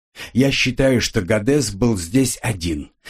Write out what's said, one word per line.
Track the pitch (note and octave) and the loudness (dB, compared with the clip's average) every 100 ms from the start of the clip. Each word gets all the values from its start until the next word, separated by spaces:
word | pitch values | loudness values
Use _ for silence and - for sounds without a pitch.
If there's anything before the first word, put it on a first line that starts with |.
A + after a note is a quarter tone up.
| _ - - | _ -18 -6
«Я | A2 C#3 | 0 2
считаю, | C3 C3 B2 C3+ C3 | 2 -2 2 2 2
что | - A#2 | 0 -2
Гадес | F2+ G#2+ G#2 D3 A2 | 0 0 2 2 0
был | G2+ A#2+ G#2+ | 0 0 0
здесь | E2 A#2+ B2+ - | 0 0 0 -2
один, | - F#2+ E2+ D2+ C2+ _ | -4 -4 -4 -6 -8 _